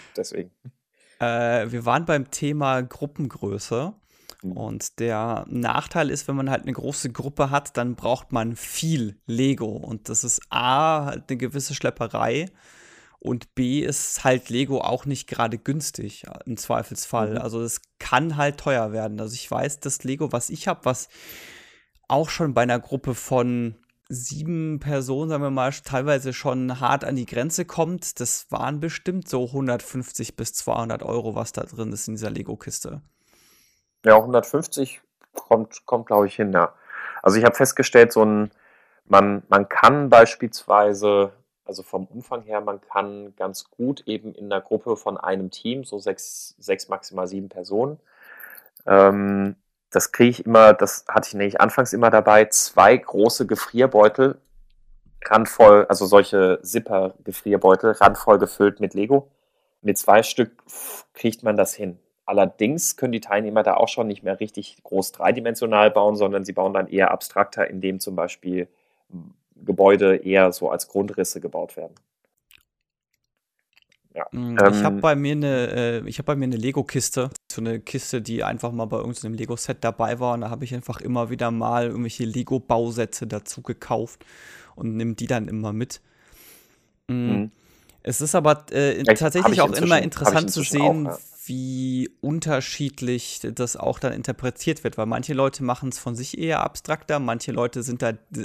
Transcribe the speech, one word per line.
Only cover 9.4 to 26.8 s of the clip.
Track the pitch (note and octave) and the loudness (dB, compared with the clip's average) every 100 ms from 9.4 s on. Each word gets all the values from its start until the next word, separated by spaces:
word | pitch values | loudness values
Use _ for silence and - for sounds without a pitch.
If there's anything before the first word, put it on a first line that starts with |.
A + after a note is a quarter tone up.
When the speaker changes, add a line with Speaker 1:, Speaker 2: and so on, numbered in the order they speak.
| C3+ C3+ A2 | 0 0 -4
Speaker 2:
Und | G#2 - A2+ - | -8 -12 -14 -6
das | - | -6
ist | A#2+ - - | -4 -6 -4
A, | - B2 C3+ D#3+ D#3 C#3+ | -2 0 2 2 0 -4
halt | B2 - | -10 -10
eine | B2+ | -8
gewisse | B2 C#3 C3+ | -6 -8 -10
Schlepperei. | C#3 A#2+ - A#2 A2+ A#2 B2+ F#3 _ _ - - - _ _ | -6 -6 -6 -8 -4 -2 -2 -6 _ _ -20 -20 -20 _ _
Und | - B2 - - | -8 -8 -8 -4
B, | B2 C#3 | -2 -2
ist | C3+ C#3+ - - | -4 -6 -6 -2
halt | C3+ B2+ - | 0 0 -2
Lego | A#2 C3+ C3+ | -6 -4 -4
auch | - B2+ C#3+ | -4 -6 -6
nicht | C3+ - | -8 -10
gerade | B2+ A#2 A2+ | -4 -4 -4
günstig, | - D3 D3 - G#2 - - - - | -6 -6 -8 -10 -14 -14 -20 -18 -14
im | A2+ | -12
Zweifelsfall. | - A#2 - G#2 - A#2 G#2+ | -4 -4 -4 -12 -8 -4 -4
Speaker 1:
Mhm. | A2+ | -6
Speaker 2:
Also | A#2+ A2+ | -8 -8
es | A#2 - - _ | -8 -10 -14 _
kann | - B2+ E3 D3 | -2 -2 0 -2
halt | D3 D3 | -4 -2
teuer | - B2+ A2 | -4 -2 -2
werden. | G#2+ G#2+ G#2+ | -6 -8 -8
Also | A2 | -10
ich | A#2 - | -12 -8
weiß, | A#2 C3 - | -6 -6 -6
das | C#3 - | -8 -8
Lego, | B2+ C#3 D3 | -8 -6 -4
was | B2 - | -4 -6
ich | D#3+ - | -8 -6
hab, | E3+ - | -4 -4
was | B2+ - - - - - - - _ _ _ _ | -4 -8 -20 -20 -20 -20 -20 -20 _ _ _ _
auch | C3+ D#3 | -2 -2
schon | - D#3+ | -4 -2
bei | B2 | 0
einer | A#2+ A#2+ | 0 -2
Gruppe | - C3+ C3+ A#2+ | -4 -8 -6 -8
von | - B2+ B2 A#2+ A#2 A2 _ _ _ | -4 -2 0 -2 -6 -10 _ _ _
sieben | B2 B2 D3 D#3 E3+ D#3+ D3+ | -12 -12 -10 -8 -6 -6 -6
Personen, | D3 C#3+ B2+ C3+ D#3+ | -6 -6 -4 -4 -4
sagen | D3+ | -4
wir | C#3+ | -4
mal, | C3+ C3 | -2 -4
teilweise | C#3 - C3+ C#3 C#3 C3 | -4 -6 -4 0 -2 -2
schon | B2 D3 B2+ B2+ | -6 -4 -4 -4
hart | B2+ | -4